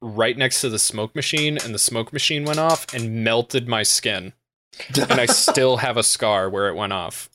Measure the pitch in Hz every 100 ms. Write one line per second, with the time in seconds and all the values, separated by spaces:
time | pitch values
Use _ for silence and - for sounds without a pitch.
0 | 113 107 113 123 131 - 131 107 - 107
1 | 110 156 135 156 151 151 117 104 - 117
2 | 110 143 - 151 147 151 160 160 - 127
3 | 113 113 113 117 117 131 120 113 104 -
4 | 113 98 92 - _ _ _ - - 139
5 | 131 135 120 - - 143 131 123 131 117
6 | 110 - 110 101 95 98 101 85 101 95
7 | 85 - -